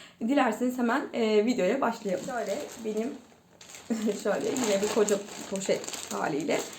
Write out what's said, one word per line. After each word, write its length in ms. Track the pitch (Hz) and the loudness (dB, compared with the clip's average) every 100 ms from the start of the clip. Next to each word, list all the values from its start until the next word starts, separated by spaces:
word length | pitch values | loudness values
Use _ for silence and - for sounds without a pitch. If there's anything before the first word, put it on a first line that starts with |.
| - - | -20 -6
Dilerseniz 580 | 226 285 254 - 254 254 | 2 4 4 2 0 0
hemen, 240 | 240 262 - | 2 2 0
e, 340 | - 220 214 220 | 0 4 4 4
videoya 340 | 247 180 254 | 4 2 2
başlayalım. 440 | 247 220 202 180 - | 0 -2 -2 -2 -2
Şöyle 320 | 247 196 208 - - | -4 -2 -4 -6 -8
benim, 240 | 220 214 233 - - - _ - - - - | -4 -2 -2 -6 -14 -20 _ -20 -20 -14 -6
<laughs> 340 | 226 214 196 | -2 0 0
şöyle 240 | 214 190 185 | 0 0 0
yine 360 | 277 226 196 | 0 2 2
bir 120 | 208 | 2
koca 220 | 226 202 202 - - - | 4 4 4 0 -12 -8
poşet 640 | 190 190 190 - - - | -4 -2 -2 -4 -10 -8
haliyle. 460 | 202 180 147 165 - - | -4 -2 -2 -2 -2 -4